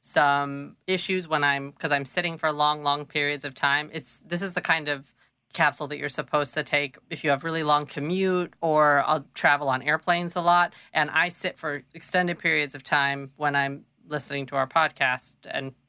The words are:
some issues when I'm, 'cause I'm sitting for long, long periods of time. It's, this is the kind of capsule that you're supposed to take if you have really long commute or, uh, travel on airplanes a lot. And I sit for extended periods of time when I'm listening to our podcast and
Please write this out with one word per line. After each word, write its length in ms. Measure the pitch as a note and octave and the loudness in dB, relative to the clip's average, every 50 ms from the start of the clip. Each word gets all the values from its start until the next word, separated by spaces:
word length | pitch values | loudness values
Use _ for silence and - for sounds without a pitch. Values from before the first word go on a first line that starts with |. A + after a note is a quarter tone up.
some 760 | _ - - E3 D3+ C#3+ C#3 C#3+ C#3+ C#3 C#3 C#3 C#3+ C#3+ - _ _ - | _ 0 2 4 4 4 4 2 0 -2 -6 -8 -10 -12 -16 _ _ -4
issues 400 | F#3 F3+ F3+ - F#3+ F#3 F3+ D#3+ | -2 -2 -2 -2 -4 -4 -2 -2
when 160 | D#3 D3 D3 | 0 2 2
I'm, 300 | C#3+ C#3+ C#3 C#3 C#3 C#3 | 2 2 0 -2 -8 -12
'cause 180 | _ - D#3 | _ -2 0
I'm 140 | C#3+ C#3 C#3 | 0 0 0
sitting 320 | C#3 - - E3+ E3+ E3 D#3+ | -2 -6 -4 -4 -4 -6 -2
for 120 | - D#3+ | -2 -2
long, 300 | D3+ D3 D3 D3+ D3+ D3+ | 0 2 2 2 2 0
long 240 | D3 C#3+ C#3+ D3 D3 | 0 0 0 0 -2
periods 400 | C#3 - D3+ C#3+ C#3+ D3 D3 - | -6 -4 -2 0 0 -2 -4 -6
of 80 | C#3+ C3+ | -10 -8
time. 360 | - - C#3+ C#3 D3 D3+ D3+ - | -2 0 2 2 2 0 -4 -8
It's, 260 | E3 - - - - _ | -10 -10 -10 -18 -18 _
this 160 | - F3 E3+ | -6 -6 -4
is 120 | F#3+ F#3+ F3 | -4 -4 -6
the 80 | F#3 | -6
kind 280 | - - E3 D#3+ D3+ D3 | 0 0 0 0 2 -2
of 240 | D3 C#3 C#3 _ _ _ _ _ _ _ _ _ _ | -4 -4 -4 _ _ _ _ _ _ _ _ _ _
capsule 340 | - E3 D3 C#3 - D3+ C3+ | 2 2 2 2 0 -8 -8
that 100 | D3 C#3+ | -6 -6
you're 100 | C3+ C#3+ | -6 -8
supposed 460 | C3 - D3 - - D3+ D3 C#3 - | -6 -6 -8 -2 0 0 0 0 -2
to 80 | E3 D3 | -6 -4
take 340 | - - D3 C#3+ C3+ - - _ _ | 0 0 -2 -2 -2 -8 -12 _ _
if 120 | E3+ C#3 - | -12 -4 0
you 60 | D#3 | 0
have 140 | C#3+ C3+ D3 | 0 0 0
really 180 | E3 D#3+ D#3+ | -4 -2 -2
long 240 | D#3+ D3+ D3 D3 D3 | 2 2 2 2 2
commute 680 | C#3 - - C#3 D3+ F3 F#3 F#3+ F#3+ F#3 F3+ F3 E3 - _ | -2 -6 -6 -4 -2 -2 0 0 2 2 0 0 -4 -6 _
or, 420 | - E3 D#3 D3+ D3+ D3 D3 C#3+ - | -2 2 4 6 6 6 6 4 4
uh, 140 | - D3 D3+ C#3 _ _ | 2 0 0 -2 _ _
travel 340 | - - E3 C#3+ C#3+ D3 C#3 | 0 4 4 4 4 2 0
on 140 | C3 B2+ - | 0 0 0
airplanes 520 | C#3+ D3+ D#3+ - - F3 E3+ F3 E3+ E3+ | 0 0 0 2 0 0 0 0 -4 -4
a 60 | F#3 | 0
lot. 320 | E3+ E3+ F3 F3 F3 E3+ - - - - | 4 4 6 6 4 2 0 -12 -20 -4
And 200 | - - D3+ D3 | -2 0 0 2
I 180 | - D#3 E3+ F3+ | 2 0 0 0
sit 300 | F3 - - F#3 - - | -2 -6 -6 -6 -6 -4
for 240 | - D#3+ C#3+ C#3+ - _ _ | -6 -6 -6 -6 -8 _ _
extended 460 | E3 - - - F#3 F3+ F3 E3+ - | -16 -16 -2 0 0 2 2 -2 -2
periods 340 | - E3+ D#3+ D#3 D3 C#3+ - | 0 0 2 2 0 -2 -4
of 100 | C3+ - | -12 -4
time 480 | - - D3 C#3 C#3 C#3 C#3 C#3 C3+ _ | 0 2 2 2 2 0 -4 -6 -12 _
when 200 | _ D3+ D3 C#3+ | _ -2 0 2
I'm 300 | C#3+ C#3 C#3 C#3 C#3+ - _ _ _ _ E3 | 2 0 0 -4 -8 -14 _ _ _ _ -6
listening 400 | D3+ D3 - - C#3+ C#3 C#3 B2+ | -6 -6 -6 -4 -4 -6 -4 -2
to 80 | - | 0
our 120 | C#3 C3 B2+ | -2 -2 2
podcast 680 | - E3 D#3+ D3+ - - C#3+ C3 B2+ B2+ - - - _ _ - | 2 2 2 2 0 0 0 0 0 -2 -6 -14 -20 _ _ -8
and 240 | - - C3+ C3+ B2+ _ _ | -6 -6 -6 -6 -10 _ _